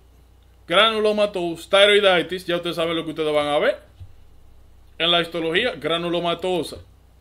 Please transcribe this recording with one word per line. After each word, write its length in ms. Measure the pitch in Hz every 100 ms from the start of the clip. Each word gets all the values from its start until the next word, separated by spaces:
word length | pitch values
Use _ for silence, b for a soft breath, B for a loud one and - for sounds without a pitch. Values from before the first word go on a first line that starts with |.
| _ _ _ _ _ _ -
granulomatous 1000 | 175 226 220 214 208 202 185 170 160 -
thyroiditis, 760 | 196 202 208 196 175 160 180 180
ya 120 | 170
ustedes 180 | 170 165
saben 200 | 165 165
lo 80 |
que 80 | 160
ustedes 220 | 151 151
van 140 | 147 147
a 100 | 151
ver. 220 | 233 - - - - - - - - - - - - -
En 140 | 165
la 100 | 175
histología, 500 | 165 170 165 180 240
granulomatosa, 1040 | 139 151 170 175 175 170 170 185 175 131 - - - _ _